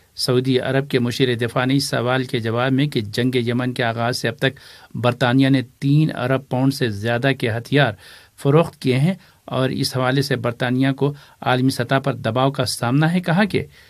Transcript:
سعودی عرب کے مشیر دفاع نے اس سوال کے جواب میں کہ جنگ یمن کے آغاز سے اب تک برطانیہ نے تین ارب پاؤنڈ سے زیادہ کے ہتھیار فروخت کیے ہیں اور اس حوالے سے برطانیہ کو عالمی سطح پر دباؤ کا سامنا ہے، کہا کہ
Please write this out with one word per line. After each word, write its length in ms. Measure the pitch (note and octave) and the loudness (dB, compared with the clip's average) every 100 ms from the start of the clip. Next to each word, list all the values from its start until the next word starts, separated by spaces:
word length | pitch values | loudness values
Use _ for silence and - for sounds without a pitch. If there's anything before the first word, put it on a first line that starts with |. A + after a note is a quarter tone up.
| _ - | _ -6
سعودی 420 | - B2+ B2+ B2 | 0 0 2 0
عرب 300 | B2+ C3 C#3+ | 0 -2 0
کے 100 | B2+ | 0
مشیر 360 | A#2+ A#2+ B2+ A#2 | 0 0 0 0
دفاع 300 | A#2 C3+ B2+ | -2 -2 0
نے 100 | C#3 | 0
اس 140 | C#3 | 0
سوال 340 | B2 A#2+ C3 | -2 0 -2
کے 160 | B2+ A#2+ | -2 -4
جواب 320 | A2 A#2 C3 | -2 0 0
میں 160 | C3 D3 | 0 0
کہ 140 | B2+ | -2
جنگ 340 | G#2 A2+ B2+ B2 | -4 -2 0 0
یمن 380 | A#2 A#2+ B2+ | 0 -2 -2
کے 100 | B2 | -2
آغاز 340 | A#2 A2+ A#2 - | -2 -2 -4 -2
سے 100 | A#2 | -4
اب 100 | - | -2
تک 220 | C3+ C#3 - - - A#2+ | -4 -4 -12 -20 -14 -2
برطانیہ 540 | A#2+ A#2+ B2 C3 C3+ | 0 2 2 4 4
نے 120 | C3+ B2 _ | 2 0 _
تین 360 | C#3 D3 D#3 - | 2 2 2 -2
ارب 340 | B2 C3+ - | -2 -2 -2
پاؤنڈ 240 | B2+ C3+ | 0 0
سے 160 | C3+ B2 | 0 -2
زیادہ 420 | G2+ A2+ A#2+ C#3 C3 | -2 -2 0 0 0
کے 100 | A#2+ | -2
ہتھیار 440 | A2+ - C#3 B2 G#2 - - - - | -4 0 2 2 0 -12 -20 -20 -4
فروخت 380 | C#3 D3+ D3+ - | 2 4 2 -2
کیے 160 | C3 B2+ | 0 2
ہیں 140 | D#3+ F#3 - _ - | 2 0 -10 _ -6
اور 240 | B2+ C3 | -2 -2
اس 260 | - C3+ B2+ | 0 -2 0
حوالے 240 | B2+ C#3 | 0 0
سے 140 | C#3 A#2+ | 0 -2
برطانیہ 560 | A#2+ A#2 B2 B2+ C3+ | -4 -2 -2 0 0
کو 220 | C3+ C#3 C#3+ - _ | 0 -2 -4 -14 _
عالمی 280 | - B2+ C3 | 0 2 2
سطح 300 | - A#2 C3+ | 0 0 0
پر 100 | C#3 | 0
دباؤ 380 | A2+ A2+ B2 C3+ | -2 -2 2 0
کا 140 | C#3 A#2+ | 0 -4
سامنا 480 | - A#2+ C#3 D#3+ | -2 0 2 2
ہے، 60 | F3+ | 0
کہا 260 | F3+ E3+ G#3 | 0 0 0
کہ 180 | B2 - - - | -2 -6 -12 -20